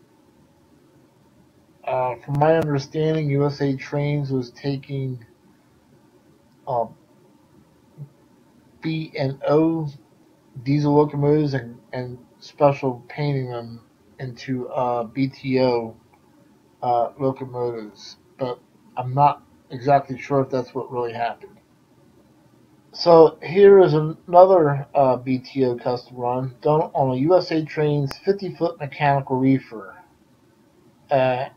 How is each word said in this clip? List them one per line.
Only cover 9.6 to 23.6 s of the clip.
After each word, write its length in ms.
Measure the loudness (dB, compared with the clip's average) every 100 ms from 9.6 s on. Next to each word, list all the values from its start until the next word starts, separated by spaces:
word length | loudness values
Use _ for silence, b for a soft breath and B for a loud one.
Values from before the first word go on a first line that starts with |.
| 2 0 -6 -10 _ _ _ _ _ -10
diesel 300 | -2 0 4
locomotives 600 | 4 2 0 2 2 0
and, 240 | -4 -8 -16 _
and 240 | -10 -10 -14 -20 _
special 680 | -20 0 2 2 -4 -6 -12
painting 420 | -6 -4 -4 -6
them 300 | -10 -12 -18 -20 _ _ -14
into, 480 | -14 -12 -8 -6 -4
uh, 380 | -4 -2 -4 -6
B 240 | -4 -4
T 320 | -4 -4 0
O, 340 | 2 0 -4 -12 _ _ _ _ _ _ _ _
uh, 280 | -2 0 -2 -4
locomotives, 1000 | -6 -4 -10 -6 -6 -6 -12 -18 -20 -20 _ -10
but 220 | -8 -8 _ _ _ -10
I'm 140 | -6
not 300 | 2 2 2 _ _ _
exactly 480 | -6 2 2 2 -10
sure 240 | -2 -2
if 80 | 0
that's 240 | -4 -6
what 180 | -10 -8
really 220 | -6 -6
happened. 460 | -4 -6 -6 -16 -20 _ _ _ _ _ _ _ _ _ _ _ _ _
So 440 | -4 6 8 8 4
here 360 | -4 6